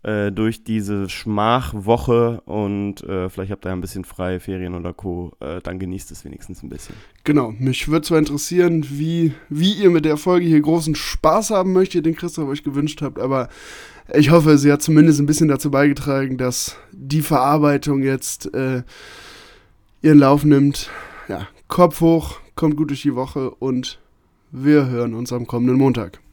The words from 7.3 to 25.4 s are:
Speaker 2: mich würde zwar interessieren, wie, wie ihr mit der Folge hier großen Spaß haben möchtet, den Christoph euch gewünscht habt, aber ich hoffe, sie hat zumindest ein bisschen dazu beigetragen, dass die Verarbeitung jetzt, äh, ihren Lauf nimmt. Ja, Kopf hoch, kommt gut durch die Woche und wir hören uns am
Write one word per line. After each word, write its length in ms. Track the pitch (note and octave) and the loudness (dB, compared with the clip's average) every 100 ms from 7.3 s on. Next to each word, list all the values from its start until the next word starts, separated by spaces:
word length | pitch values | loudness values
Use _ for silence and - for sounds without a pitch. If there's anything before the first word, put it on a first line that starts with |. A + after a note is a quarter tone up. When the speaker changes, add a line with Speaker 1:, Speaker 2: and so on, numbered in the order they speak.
| D3 A#2+ G#2+ | 0 0 -4
Speaker 2:
mich 300 | C3 B2 D3 | -4 -4 -2
würde 180 | D#3+ D3+ | -2 2
zwar 120 | D#3+ | 0
interessieren, 680 | D3+ C#3+ - F3+ F3 E3 C3+ | 2 -4 -2 2 2 0 -4
wie, 440 | C#3+ D#3+ E3+ E3 - - | -6 -4 0 0 -2 -10
wie 240 | D3 F3+ | -2 -2
ihr 180 | G3+ G3 | 2 2
mit 140 | E3+ | 4
der 120 | D#3 D3+ | 0 -2
Folge 300 | F#3 F3+ F3 | 0 0 4
hier 140 | D3+ | 4
großen 340 | D3 E3 D#3+ | 4 0 0
Spaß 560 | D3 - - D#3+ F#3 G#3+ | -4 -6 0 2 2 0
haben 220 | G#3 F#3+ | 0 2
möchtet, 340 | F#3 F#3+ F3 D#3+ | 2 2 0 -2
den 80 | D#3+ | -4
Christoph 320 | F3 E3 C#3+ | -8 -6 -6
euch 140 | C#3+ | -4
gewünscht 400 | D3 C#3 D3+ - | -4 -4 -4 -4
habt, 160 | C#3 - | -8 -4
aber 300 | B2+ C3+ A#2 - - - - - - | -2 -2 -4 -12 -20 -20 -20 -20 0
ich 160 | D3 D3 | 4 6
hoffe, 280 | E3+ D#3 D3 | 6 8 6
sie 120 | C#3+ | 6
hat 100 | C#3+ | 2
zumindest 360 | D#3+ D3+ D#3+ C#3+ | 4 6 6 6
ein 60 | D3 | 2
bisschen 220 | D3+ D#3 | 2 2
dazu 220 | C3+ D3 | 2 0
beigetragen, 640 | C3+ C#3+ C#3 D3 C3+ C3+ C3 | 2 2 0 -2 -2 -2 -2
dass 380 | B2+ B2 - - - | -4 -4 -10 -12 -20
die 300 | - C3+ D3+ | -18 -4 -2
Verarbeitung 800 | D3 D3 C3+ D3+ D3 C#3+ D3+ C#3 | 0 2 2 4 2 2 0 -2
jetzt, 480 | C3+ C3+ - - - | 0 -2 -6 -10 -8
äh, 280 | B2 C3 B2+ B2 - - - - - - - _ _ _ _ | -4 -4 -4 -8 -18 -20 -20 -20 -20 -20 -20 _ _ _ _
ihren 160 | D#3 D3 | 6 8
Lauf 260 | C3+ C#3+ | 8 4
nimmt. 440 | D3 C#3 C#3+ - - - - - - | 4 4 4 0 -12 -14 -18 -18 -12
Ja, 180 | F#2 G2+ _ _ | -12 -12 _ _
Kopf 320 | - F3 - | 2 2 4
hoch, 400 | E3 E3 D#3 - - - | 2 2 -2 -16 -16 -2
kommt 200 | D#3+ D3 | -2 0
gut 140 | D3+ | -4
durch 120 | C3+ | -2
die 120 | D3 | -2
Woche 360 | B2 C3 C#3+ C3 | -2 -6 -6 -6
und 500 | - C3 B2+ B2+ - _ _ _ _ _ | -4 -4 -4 -6 -14 _ _ _ _ _
wir 380 | C3 C#3 D3+ C3 | -2 4 4 4
hören 260 | B2 A#2 | -2 -4
uns 180 | A2 B2 | -6 -6
am 140 | B2 | -8